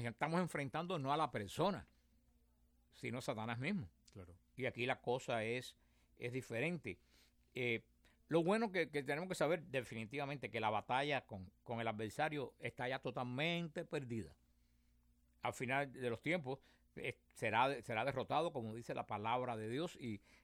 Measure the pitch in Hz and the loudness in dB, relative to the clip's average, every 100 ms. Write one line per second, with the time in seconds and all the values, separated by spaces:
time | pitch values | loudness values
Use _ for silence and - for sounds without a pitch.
0 | 117 - 151 170 175 160 139 151 175 175 | 0 0 2 4 2 0 -2 -2 -2 0
1 | 135 151 147 110 98 - 185 151 - _ | 2 2 2 0 -2 2 2 2 -6 _
2 | _ _ _ _ _ _ _ _ _ - | _ _ _ _ _ _ _ _ _ -10
3 | 117 123 135 110 113 120 143 202 92 - | -6 -4 -2 -2 -2 -2 -2 -2 -4 -12
4 | - 101 87 85 _ - 127 117 123 127 | -20 -18 -18 -20 _ -4 -4 0 0 0
5 | 123 123 - 117 110 123 - - _ _ | 0 0 0 0 0 -2 -6 -14 _ _
6 | _ - 123 127 - 117 151 175 104 90 | _ -8 -4 -4 -2 0 0 -2 -4 -8
7 | _ - - _ _ 127 123 113 - _ | _ -20 -20 _ _ -2 2 0 -2 _
8 | - _ - 160 165 220 226 180 160 147 | -20 _ 2 4 6 4 2 0 0 0
9 | 135 147 185 - 147 175 135 131 113 110 | 0 -2 -2 2 4 2 0 -2 -2 -4
10 | 110 139 139 143 117 110 110 107 - 127 | -4 -4 -4 -4 -4 2 2 2 4 2
11 | 147 135 - 98 90 - - 117 113 107 | 4 0 -2 -10 -12 -14 -6 -2 0 -2
12 | 110 - 156 147 120 - 120 - 127 131 | -2 0 0 -2 -6 -6 -8 -4 -2 -2
13 | 135 135 123 123 165 170 170 180 165 151 | -4 -4 -4 0 0 0 -2 -6 -4 -4
14 | 123 117 78 - _ _ _ _ _ _ | -2 -4 -6 -12 _ _ _ _ _ _
15 | _ _ _ _ 120 - 123 135 143 123 | _ _ _ _ -4 -2 0 2 0 -2
16 | 123 113 139 175 131 139 - - _ - | -2 0 0 0 0 -6 -10 -20 _ -8
17 | - - _ - 113 110 135 135 107 110 | -6 -6 _ -2 4 6 6 4 -2 0
18 | 131 131 110 139 170 147 110 113 - 127 | 2 0 0 2 2 -2 -4 -6 -6 -6
19 | - 104 110 127 123 113 110 127 170 - | -2 -2 2 2 0 -2 -2 -2 -2 -4
20 | 123 101 - - | -6 -6 -10 -20